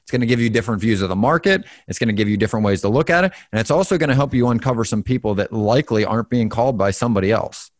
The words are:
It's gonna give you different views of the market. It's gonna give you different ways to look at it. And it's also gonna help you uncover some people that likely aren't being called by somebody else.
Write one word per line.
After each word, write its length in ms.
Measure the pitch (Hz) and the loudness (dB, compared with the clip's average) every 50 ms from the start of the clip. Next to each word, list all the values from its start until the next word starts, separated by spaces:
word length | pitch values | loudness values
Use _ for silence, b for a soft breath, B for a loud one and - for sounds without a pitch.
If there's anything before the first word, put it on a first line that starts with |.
It's 100 | B - | B -6
gonna 140 | - 123 123 | -4 -2 0
give 140 | 113 123 117 | 0 0 2
you 100 | 117 113 | 0 0
different 320 | 110 117 - 123 110 95 | 0 0 -2 -2 -2 -2
views 200 | 104 113 107 92 | 0 0 0 0
of 80 | 98 90 | 0 -2
the 60 | 92 | -2
market. 480 | 98 110 139 165 160 - 196 190 185 - B B B B | 0 2 2 2 2 2 2 0 0 -2 B B B B
It's 120 | B - - | B -6 -2
gonna 140 | 127 113 104 | -2 0 0
give 160 | 104 107 104 | 0 0 0
you 80 | 104 | 0
different 280 | 98 110 107 - 110 107 | 0 0 0 0 0 0
ways 160 | 101 98 92 | 0 0 0
to 80 | - 101 | 0 0
look 200 | 110 143 165 - | 0 0 2 2
at 140 | 170 175 185 | 2 2 2
it. 100 | 185 B B B B | 0 B B B B
And 80 | B 110 | B -2
it's 120 | 113 - | 0 2
also 260 | 143 175 190 - 190 | 2 0 2 0 0
gonna 180 | 160 160 143 127 | 0 2 2 2
help 180 | 135 143 - 131 | 2 2 2 2
you 140 | 123 120 123 | 2 2 2
uncover 340 | 117 113 - 131 123 113 110 | 0 0 0 -2 -2 -2 -2
some 180 | - 110 107 - | -2 -2 -2 -2
people 320 | - 127 127 - 107 101 | -2 -2 -2 0 -2 -2
that 160 | 98 101 - - | -2 -2 -4 -2
likely 520 | 110 104 104 120 143 151 - 113 107 104 | -2 0 2 2 2 2 0 0 0 0
aren't 240 | - 107 113 110 - | 0 0 -2 -2 -2
being 200 | 123 120 113 104 | -2 0 0 0
called 280 | - 117 120 139 123 | 0 0 0 0 0
by 140 | 95 98 98 | 0 0 0
somebody 400 | 98 - 120 120 110 98 95 101 | 0 0 -2 0 0 2 2 2
else. 400 | 110 - - - - - - - _ _ | 0 0 -2 -6 -10 -14 -18 -20 _ _